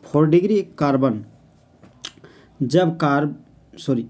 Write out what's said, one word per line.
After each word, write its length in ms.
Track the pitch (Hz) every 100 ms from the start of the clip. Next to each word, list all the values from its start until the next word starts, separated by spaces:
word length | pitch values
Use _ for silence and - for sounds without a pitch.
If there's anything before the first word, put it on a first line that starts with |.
फ़ोर 220 | - 143 156
डिग्री 320 | 170 190 208 180 -
कार्बन। 420 | 143 135 131 107 104 - _ _ _ _ - _ - - - - - _
जब 360 | 127 147 180 165
कार्ब-, 800 | 151 139 151 - - - _ -
सॉरी, 260 | - 123